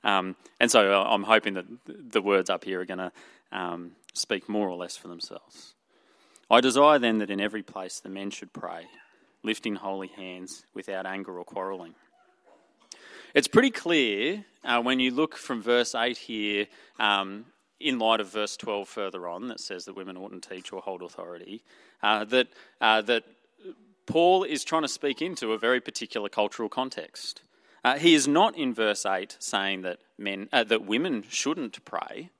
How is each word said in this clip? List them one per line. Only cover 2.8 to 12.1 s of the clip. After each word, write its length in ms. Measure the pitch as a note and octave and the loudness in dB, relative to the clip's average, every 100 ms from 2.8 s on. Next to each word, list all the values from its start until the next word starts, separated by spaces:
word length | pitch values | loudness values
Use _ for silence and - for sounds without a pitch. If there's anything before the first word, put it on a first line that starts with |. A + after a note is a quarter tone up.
are 40 | F2+ | -6
gonna, 260 | F#2 F#2 - - - _ | -8 -8 -10 -20 -20 _
um, 420 | F#2+ F2+ F2 F2 F2 - | -8 -8 -8 -12 _ -16
speak 340 | - - G2+ - | -10 -4 -4 -2
more 220 | G#2 G2+ | -2 -2
or 60 | F2+ | -4
less 200 | F2 - | -10 -12
for 120 | F2+ | -14
themselves. 680 | E2+ - - _ - - _ _ _ _ _ _ _ _ | -14 -14 -16 _ -20 -20 _ _ _ _ _ _ _ _
"I 100 | A#2 | 6
desire 380 | B2+ B2+ C#3+ D3 | 6 6 8 8
then 180 | A#2+ A2 | 4 0
that 140 | G2+ | -2
in 100 | G2+ | -2
every 220 | G#2 G#2+ | -2 -4
place 360 | F#2+ G2 F#2 - | -10 -12 -12 -12
the 100 | - | -12
men 200 | F#2+ G2 | -10 -10
should 240 | - F#2 | -10 -16
pray, 320 | - F2 F2 E2 - _ _ _ _ | -12 -12 -12 -14 -20 _ _ _ _
lifting 360 | A2 A2 A2+ G2+ | -6 -4 -4 -6
holy 320 | G2 G2 F#2 | -6 -6 -8
hands 580 | - F#2 F2+ F2+ - _ - | -12 -14 -12 -14 -18 _ -16
without 320 | F#2+ F#2+ F#2+ | -8 -8 -6
anger 320 | F#2+ F#2+ F2+ | -6 -8 -12
or 40 | |
quarrelling." 520 | F2 - F#2+ F#2+ E2+ - _ | -10 -8 -6 -8 -12 -20 _